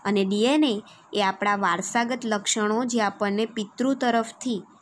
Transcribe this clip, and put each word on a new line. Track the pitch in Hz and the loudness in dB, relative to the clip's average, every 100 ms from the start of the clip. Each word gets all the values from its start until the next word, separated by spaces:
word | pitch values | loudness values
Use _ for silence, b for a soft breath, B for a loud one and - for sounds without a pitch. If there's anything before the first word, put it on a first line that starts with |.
| 196 | -2
અને | 202 190 | 0 2
ડી | 208 233 | 2 2
એન | 302 | 4
એ | 294 208 - B B | 2 0 -6 B B
એ | 208 | -2
આપણા | 196 190 202 202 | 0 0 0 2
વારસાગત | 190 175 185 240 240 254 240 | 0 0 -2 -2 -2 -2 -2
લક્ષણો | 208 202 226 208 220 247 | -2 -2 -2 0 0 0
જે | 233 | 0
આપણને | 202 196 202 202 226 | 0 0 -2 0 -2
પિતૃ | - 202 - 254 | -4 -8 -2 0
તરફથી | 262 247 233 226 - 254 208 - B | 2 2 0 -2 -6 -6 -6 -8 B